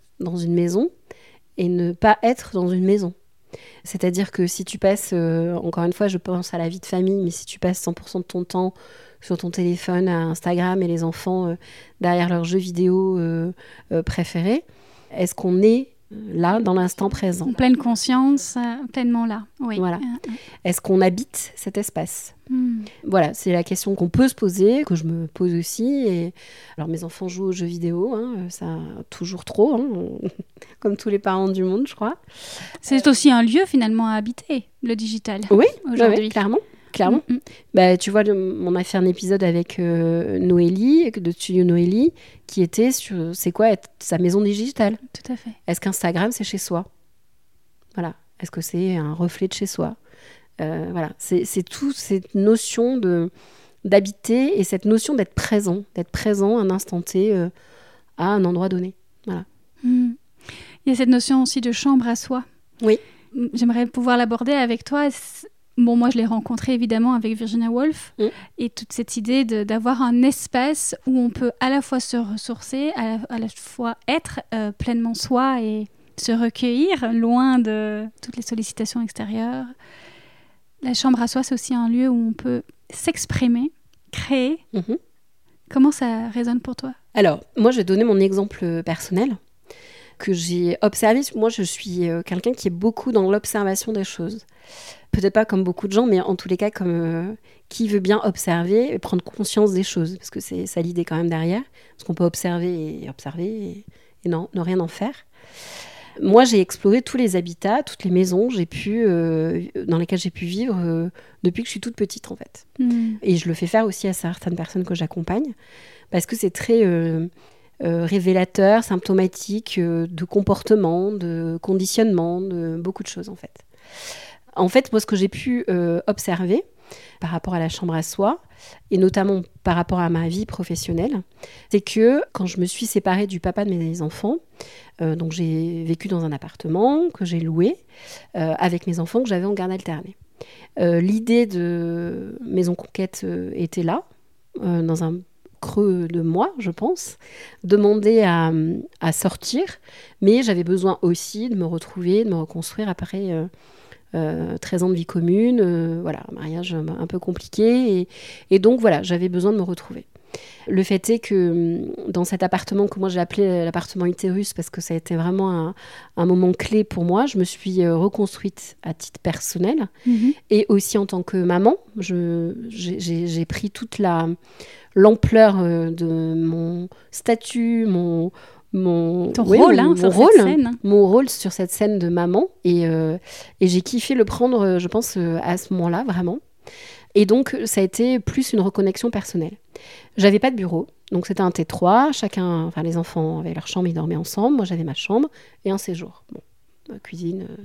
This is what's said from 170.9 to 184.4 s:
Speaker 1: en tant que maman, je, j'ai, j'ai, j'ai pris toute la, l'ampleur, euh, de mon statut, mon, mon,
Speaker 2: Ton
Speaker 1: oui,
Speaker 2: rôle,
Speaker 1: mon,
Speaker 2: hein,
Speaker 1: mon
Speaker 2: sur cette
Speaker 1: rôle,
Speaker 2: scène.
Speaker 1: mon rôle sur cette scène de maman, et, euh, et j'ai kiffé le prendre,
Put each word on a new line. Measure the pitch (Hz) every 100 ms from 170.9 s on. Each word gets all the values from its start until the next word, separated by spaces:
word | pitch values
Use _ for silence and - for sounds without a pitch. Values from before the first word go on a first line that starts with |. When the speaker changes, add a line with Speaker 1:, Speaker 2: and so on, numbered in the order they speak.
| 208
Speaker 1:
en | 196
tant | 185
que | - 185
maman, | 175 180 214 381 - 214
je, | 185 180 170 170 170 233 233
j'ai, | 220 175 202
j'ai, | 170 165 170
j'ai | 165 165
pris | - 202
toute | - 226 -
la, | 185 170 165 175 _ - - - -
l'ampleur, | 196 208 220 - 226 214 196
euh, | 175 170 165
de | 165 165
mon | 165 160 165 165 165 165 175 180 - _
statut, | - - 226 - 240 233 233 220
mon, | 175 170 165 175 - - - _
mon, | 190 180 170 165 180 180
Speaker 2:
Ton | 240 190
Speaker 1:
oui, | 208
Speaker 2:
rôle, | 339 -
Speaker 1:
mon, |
Speaker 2:
hein, | 302
Speaker 1:
mon | 339
Speaker 2:
sur | 233
cette | 180
Speaker 1:
rôle, | 330 403
Speaker 2:
scène. | 196 302 240 240
Speaker 1:
mon | 202 202 190
rôle | 226 277
sur | - 190
cette | - 180
scène | - 214 202
de | 175
maman, | 175 175 190 370 -
et, | 180 175 165
euh, | 160 160 180 - - - -
et | 185
j'ai | 180
kiffé | - 240 -
le | 254
prendre, | 202 -